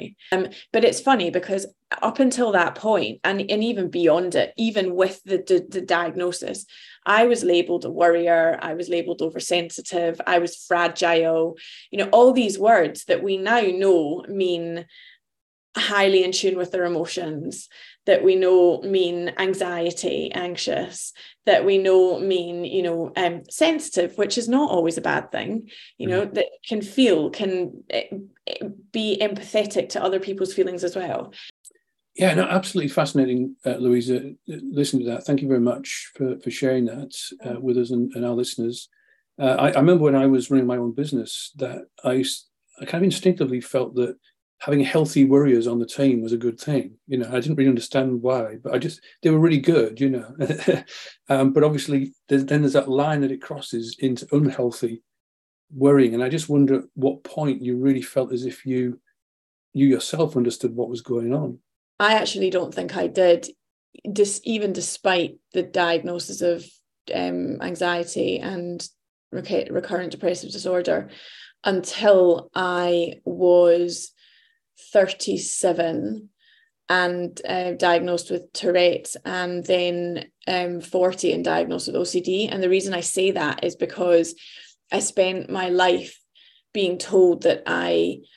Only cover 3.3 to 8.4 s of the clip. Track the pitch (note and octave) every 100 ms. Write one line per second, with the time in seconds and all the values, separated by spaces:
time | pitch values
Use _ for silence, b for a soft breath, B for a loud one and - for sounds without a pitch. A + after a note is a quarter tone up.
3.3 | G3 G3 G#3 A3+ G3+ F3 F3 E3 E3 F3+
4.3 | E3 G2 - A3+ G#3 F#3 F3+ F#3+ - G3
5.3 | F#3 - F3+ - F#3+ F#3 F3 E3+ F3+ F3
6.3 | F3 - - - B B B - G#3+ A#3+
7.3 | A#3 F3+ F3 F3 F3 - E3 E3+ E3+ E3+
8.3 | E3